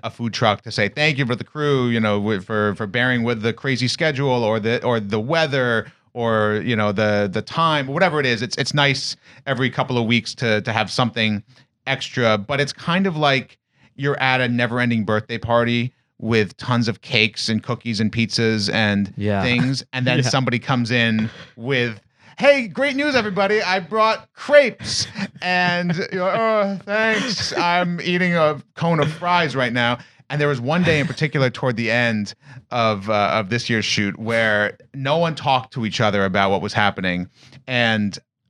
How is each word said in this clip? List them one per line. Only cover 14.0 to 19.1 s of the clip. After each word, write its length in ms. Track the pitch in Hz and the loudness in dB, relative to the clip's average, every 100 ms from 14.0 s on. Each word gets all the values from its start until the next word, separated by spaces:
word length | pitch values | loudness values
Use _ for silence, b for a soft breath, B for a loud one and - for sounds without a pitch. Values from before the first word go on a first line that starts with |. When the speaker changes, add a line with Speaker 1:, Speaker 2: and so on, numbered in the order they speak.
| 143 139 | -2 0
Speaker 1:
at 200 | 131 131 | 2 2
a 80 | 127 | 2
never-ending 560 | 120 120 120 120 117 | 2 0 0 0 0
birthday 340 | 101 107 110 117 | 2 0 -2 -6
party 540 | 113 117 120 120 123 - _ - | 0 2 2 0 -2 -8 _ -10
with 380 | 110 113 101 - | 0 2 2 -2
tons 320 | - 120 113 | -2 0 0
of 140 | 104 | -2
cakes 460 | - 120 110 107 - | 0 2 2 0 -2
and 120 | 110 | -2
cookies 380 | - 117 117 104 | -2 -6 -4 -2
and 100 | 107 | -2
pizzas 640 | 117 113 - 113 110 101 | 0 -2 0 0 0 0
and 400 | 104 107 101 98 | 0 2 2 -2